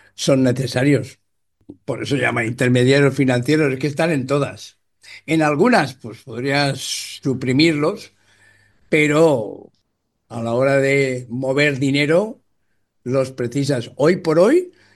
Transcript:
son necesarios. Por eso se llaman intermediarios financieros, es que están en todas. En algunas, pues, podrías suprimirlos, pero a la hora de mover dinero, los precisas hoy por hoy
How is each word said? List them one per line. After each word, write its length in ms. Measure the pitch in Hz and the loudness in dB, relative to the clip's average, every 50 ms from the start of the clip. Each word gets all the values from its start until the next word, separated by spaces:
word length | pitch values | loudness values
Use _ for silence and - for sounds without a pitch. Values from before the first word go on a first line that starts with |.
| _ _ _ | _ _ _
son 280 | - - - 139 135 131 | -4 0 2 2 4 4
necesarios. 800 | 127 123 135 135 123 - 127 131 143 143 123 104 - - _ _ _ _ _ _ _ _ _ _ - - - _ | 2 0 0 -4 -4 -2 0 2 2 2 0 0 -4 -12 _ _ _ _ _ _ _ _ _ _ -20 -20 -14 _
Por 160 | - 131 123 117 | -10 -10 -8 -6
eso 140 | 110 139 | -4 -2
se 60 | 135 123 | -2 0
llaman 240 | 117 120 120 120 | -2 -2 -2 -2
intermediarios 680 | 113 120 - 127 127 123 123 123 127 139 143 143 139 131 | -4 -2 -2 0 2 4 4 4 4 4 4 4 4 2
financieros, 580 | 143 139 131 123 123 123 147 151 156 156 139 131 | 2 0 0 0 0 0 0 0 2 2 0 -2
es 60 | 131 | -2
que 80 | 143 | -4
están 240 | 151 - - 160 170 | -4 -4 -2 -2 -2
en 160 | 165 139 127 | -2 -2 -2
todas. 520 | 131 139 147 139 104 95 95 - - - _ _ _ _ _ _ - - - - | -2 -2 -2 -2 -4 -8 -12 -18 -20 -20 _ _ _ _ _ _ -20 -20 -16 -6
En 140 | - 160 160 151 | -2 0 0 2
algunas, 520 | 147 147 143 190 247 240 196 147 131 - | 2 2 2 2 4 4 2 2 0 -4
pues, 280 | - - 117 110 - _ | -12 -16 -16 -16 -18 _
podrías 560 | 131 113 117 123 139 135 143 143 139 131 127 - - - - - - - - - | -14 -10 -8 -4 -2 0 0 0 0 -2 -4 -8 -10 -10 -10 -10 -12 -14 -8 -4
suprimirlos, 920 | 143 127 127 127 123 127 135 160 170 160 147 147 165 208 - - - _ _ _ _ _ _ _ _ _ _ _ _ _ _ _ _ | -4 -4 -2 -2 0 2 2 4 2 2 2 0 -2 -4 -4 -10 -18 _ _ _ _ _ _ _ _ _ _ _ _ _ _ _ _
pero 800 | - 156 151 147 147 151 165 160 143 120 107 98 90 90 - - _ _ _ _ _ _ _ _ _ _ _ - | 0 2 2 2 2 4 4 4 2 0 -2 -6 -12 -14 -20 -20 _ _ _ _ _ _ _ _ _ _ _ -16
a 140 | 117 120 117 | -12 -8 -6
la 100 | 117 117 | -4 -2
hora 240 | 123 135 139 139 | 0 0 2 2
de 500 | 139 135 135 139 139 139 131 127 127 127 - | 2 2 2 2 2 0 0 -2 -6 -8 -10
mover 480 | 117 127 135 131 131 143 147 147 139 127 | -8 -6 -4 -2 0 2 2 2 0 0
dinero, 640 | 143 139 139 143 147 147 160 175 208 220 - - _ _ _ _ _ _ _ _ _ _ _ _ - | 0 0 0 0 2 2 2 2 0 -2 -6 -14 _ _ _ _ _ _ _ _ _ _ _ _ -8
los 280 | 123 127 135 131 131 131 | -4 -2 -2 -2 -2 -4
precisas 580 | - 123 117 - 143 139 131 143 120 - - - | -6 -6 -4 -4 -2 -2 -2 -2 -4 -4 -8 -4
hoy 200 | - 139 160 190 | 0 2 2 2
por 220 | 185 185 165 156 165 | 2 0 0 2 4
hoy 320 | 180 220 302 359 359 - - _ _ _ _ | 4 4 4 2 0 -2 -8 _ _ _ _